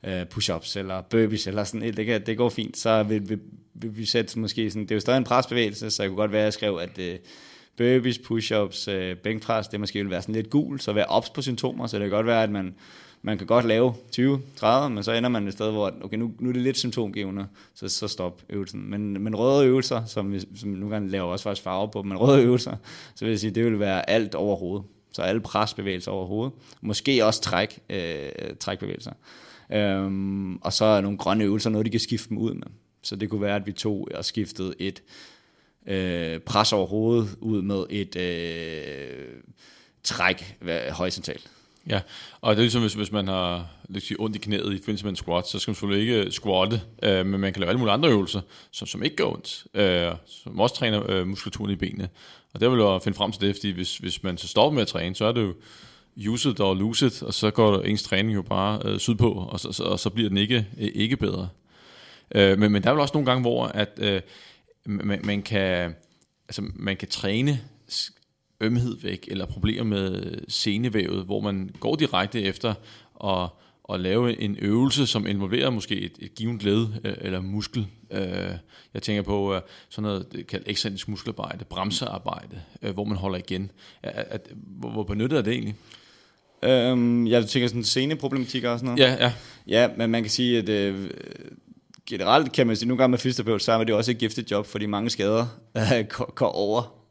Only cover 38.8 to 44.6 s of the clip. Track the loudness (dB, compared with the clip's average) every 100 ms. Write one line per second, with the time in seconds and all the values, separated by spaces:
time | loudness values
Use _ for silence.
38.8 | -10 -12 -12 -12 -14 -18 -20 -20 -20 -20
39.8 | _ _ -6 0 2 2 -6 -12 -4 -4
40.8 | -4 -4 -4 -4 -8 -12 -14 _ _ _
41.8 | -4 -4 -4 -14 -18 -4 2 4 6 4
42.8 | 2 0 -4 -2 -2 0 0 -2 -8 -16
43.8 | -10 -10 -6 -4 -4 -4 -4 -2